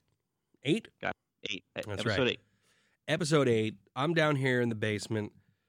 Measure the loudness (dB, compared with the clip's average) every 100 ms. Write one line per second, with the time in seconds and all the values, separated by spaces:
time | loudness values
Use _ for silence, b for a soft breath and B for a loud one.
0 | _ _ _ _ _ _ -2 -2 -2 -10
1 | -8 -8 _ _ -14 -14 _ -10 -8 -4
2 | -2 0 0 -2 _ _ _ _ _ _
3 | -4 -2 2 4 4 2 0 -4 _ -4
4 | 0 2 2 2 2 2 0 0 -2 -4
5 | -4 -4 -4 -10 _ _